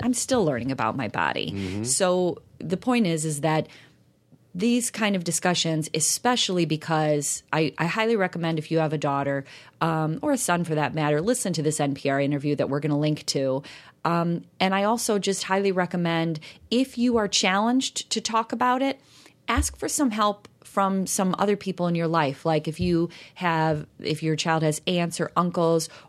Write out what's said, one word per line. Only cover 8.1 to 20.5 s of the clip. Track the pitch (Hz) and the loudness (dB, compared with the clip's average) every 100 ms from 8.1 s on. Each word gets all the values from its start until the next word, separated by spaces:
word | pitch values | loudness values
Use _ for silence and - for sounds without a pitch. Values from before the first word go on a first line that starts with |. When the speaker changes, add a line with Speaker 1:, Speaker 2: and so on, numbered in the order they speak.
Speaker 1:
recommend | 226 180 180 165 160 | 2 0 -2 -2 -2
if | 156 | 0
you | 160 | 0
have | 156 | 2
a | 151 | 0
daughter, | 151 139 139 139 135 - - _ | 0 0 0 -2 -6 -16 -20 _
um, | 165 156 156 160 | -2 0 -2 -2
or | - | 0
a | 277 | 0
son | - 175 | 0 0
for | 165 151 | 0 0
that | 143 | 0
matter, | 156 151 151 | 0 0 2
listen | 196 254 196 | 0 -2 -2
to | 160 | -2
this | 151 151 | -2 0
N | 143 | -2
P | 139 139 | 0 0
R | 139 | 0
interview | 139 143 147 143 | 0 0 0 0
that | 120 | 0
we're | 143 | -2
gonna | 151 147 | 0 0
link | 151 151 - | 0 -2 -2
to. | 143 135 131 - - - _ | -2 0 -2 -4 -16 -20 _
Um, | 160 170 170 170 - _ | -2 0 0 -2 -6 _
and | 190 | 0
I | 190 | 2
also | 202 233 - 208 | 0 0 0 0
just | 196 190 | 0 -2
highly | - 190 196 | 0 0 2
recommend, | 185 175 180 170 165 165 156 - - - | 0 0 0 0 0 0 -4 -8 -20 -2
if | 233 262 - | 0 0 0
you | 247 233 | 2 2
are | 202 | 2
challenged | - 196 196 226 254 262 - - | 2 2 2 2 2 0 -6 -6
to | 226 | -6
talk | - 226 226 | -2 -2 -2
about | 233 247 254 | 0 2 2
it, | 269 - _ - - _ - | 0 -2 _ -20 -20 _ -2
ask | 240 - - | 0 -2 -4
for | 339 | -4
some | - 269 | 0 0
help | 208 208 202 - | 2 0 0 -10